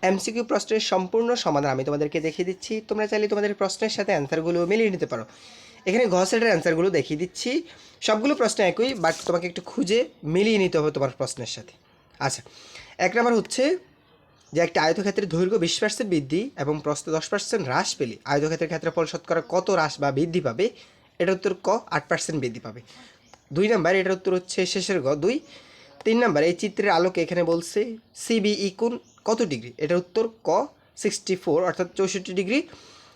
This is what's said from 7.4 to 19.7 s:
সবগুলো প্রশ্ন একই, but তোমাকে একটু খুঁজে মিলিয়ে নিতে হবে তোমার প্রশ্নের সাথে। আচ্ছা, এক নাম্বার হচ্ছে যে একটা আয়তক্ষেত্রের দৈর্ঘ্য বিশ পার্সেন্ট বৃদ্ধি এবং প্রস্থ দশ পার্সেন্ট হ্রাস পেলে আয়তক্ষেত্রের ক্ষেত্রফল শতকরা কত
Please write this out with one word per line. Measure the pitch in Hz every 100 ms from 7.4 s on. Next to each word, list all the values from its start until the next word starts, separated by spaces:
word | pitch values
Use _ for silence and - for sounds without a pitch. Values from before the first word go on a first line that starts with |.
| - 269 320 - - -
সবগুলো | - 220 247
প্রশ্ন | 285 226 214
একই, | 190 175 240
but | 254 175 214 -
তোমাকে | 175 175
একটু | 175
খুঁজে | 180 - 175 226 254 -
মিলিয়ে | 147 170 214 214
নিতে | 185 170
হবে | 151
তোমার | 147 135
প্রশ্নের | 127 131 - 117
সাথে। | - 113 - _ _ _ _
আচ্ছা, | - - - - - - - -
এক | 180 220
নাম্বার | 240
হচ্ছে | 233 - - 269 359 - _ _ _ _ _ _
যে | 147
একটা | 170 185
আয়তক্ষেত্রের | 156 165 196 196 202
দৈর্ঘ্য | 160 185 214
বিশ | 170 -
পার্সেন্ট | 214 208 220
বৃদ্ধি | 170 135 156 247 -
এবং | 143 151
প্রস্থ | 147 143 -
দশ | 160 -
পার্সেন্ট | 202 - 226 139
হ্রাস | 135 208
পেলে | - 127 110
আয়তক্ষেত্রের | - 143 151 160 160
ক্ষেত্রফল | 165 165 160 160
শতকরা | 156 - 165 147
কত | 180 180